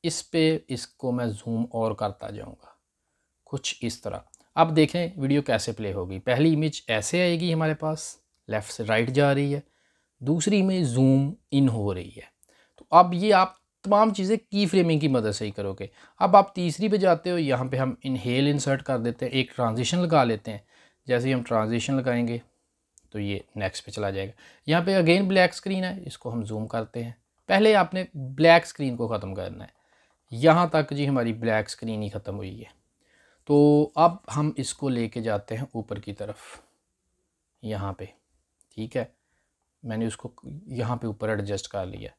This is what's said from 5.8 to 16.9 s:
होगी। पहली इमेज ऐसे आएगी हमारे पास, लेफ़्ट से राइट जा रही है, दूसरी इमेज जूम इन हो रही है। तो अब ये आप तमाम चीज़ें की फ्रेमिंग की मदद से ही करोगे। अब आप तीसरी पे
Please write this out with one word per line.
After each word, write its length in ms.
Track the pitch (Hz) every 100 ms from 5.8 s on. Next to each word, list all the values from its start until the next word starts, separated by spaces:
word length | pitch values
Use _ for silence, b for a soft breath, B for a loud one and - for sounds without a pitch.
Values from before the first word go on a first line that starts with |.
| 107
होगी। 260 | 95 90 95
पहली 320 | - 123 160
इमेज 320 | 151 156 - -
ऐसे 300 | 110 101 175
आएगी 300 | 180 170 175
हमारे 220 | 165 160 151
पास, 420 | 156 156 - - _ _ -
लेफ़्ट 240 | 107 104
से 120 | -
राइट 260 | 107 110 117
जा 220 | 131 143
रही 200 | 139 143
है, 100 | 143 - _ _ _ _ _
दूसरी 380 | 127 165 180 202
इमेज 300 | 190 190 151
जूम 440 | 120 131 135 139 185 _
इन 160 | 139 135
हो 240 | 117 101
रही 180 | 90 87
है। 200 | - - _ _ b b b
तो 80 | -
अब 220 | 165 180
ये 160 | 175 208
आप 240 | 196 185 - _ _
तमाम 260 | 196 202 220
चीज़ें 240 | 202 190 220
की 260 | _ 196 196
फ्रेमिंग 340 | 190 170 156
की 80 | 147
मदद 240 | 131 110
से 120 | 101
ही 60 | 107
करोगे। 380 | 101 101 95 95 b b b
अब 140 | 196 196
आप 140 | 196
तीसरी 340 | - 175 151
पे 100 | 214